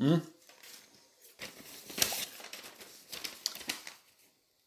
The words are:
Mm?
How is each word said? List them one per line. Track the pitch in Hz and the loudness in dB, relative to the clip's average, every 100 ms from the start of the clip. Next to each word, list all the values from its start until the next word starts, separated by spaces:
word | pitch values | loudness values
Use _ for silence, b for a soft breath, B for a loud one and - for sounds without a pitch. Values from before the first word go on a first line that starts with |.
Mm? | 135 165 - - - - - - - - - - - - - - - - - - - - - - - - - - - - - - - - - - - - - - - - - _ _ _ | 8 8 6 -10 -20 -20 -16 -16 -18 -20 -20 -20 -18 -10 -10 -10 -14 -12 -2 4 4 4 -2 -6 -10 -10 -12 -14 -16 -16 -12 -8 -6 -2 -2 -2 -4 -4 -6 -14 -20 -20 -20 _ _ _